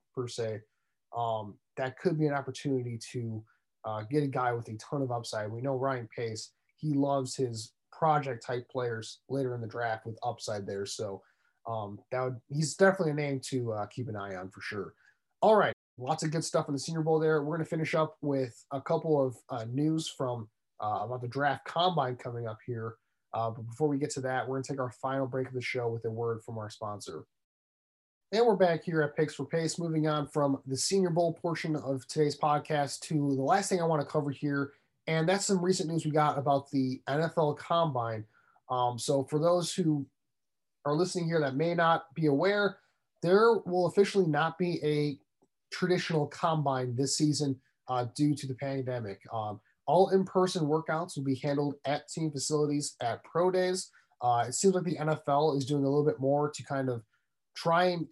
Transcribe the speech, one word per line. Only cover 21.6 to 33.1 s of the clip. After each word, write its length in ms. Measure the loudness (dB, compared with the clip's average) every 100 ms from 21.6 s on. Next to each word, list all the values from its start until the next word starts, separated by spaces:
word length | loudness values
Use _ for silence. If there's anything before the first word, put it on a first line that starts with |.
combine 520 | -2 0 2 2 -2 -4
coming 300 | -8 -8 -8
up 120 | -8
here. 320 | -8 -6 -8 -10 _ _ _
Uh, 180 | -4 -4
but 160 | -4 -10
before 220 | -2 0
we 100 | 0
get 120 | -2
to 100 | -4
that, 260 | -2 -2 -2
we're 100 | -4
gonna 80 |
take 160 | -4 -4
our 100 | -6
final 360 | -6 -4 -2 -2
break 220 | -4 -4
of 60 |
the 60 | -6
show 280 | -6 -4 -4
with 160 | -4
a 60 | -4
word 320 | -4 -4 -4
from 160 | -8 -10
our 120 | -10
sponsor. 540 | -8 -8 -8 -10 -12 -14 _ _ _ _ _ _ _ _ _ _
And 140 | 4 6
we're 100 | 6
back 260 | 6 4
here 200 | 2 2
at 120 | 2 2
Picks 180 | 0
for 100 | -2
Pace, 340 | -2 -2 -2 -2
moving 300 | -2 2 2
on 180 | 0 0
from 320 | 0 2 0 -2
the 100 | -4
Senior 340 | 2 2 4
Bowl 240 | 4 2
portion 420 | 0 -4 -2 -2 -2
of 300 | -2 -4 -2
today's 280 | 0 0 2
podcast 640 | 0 0 0 -2 -2 -4
to 340 | -4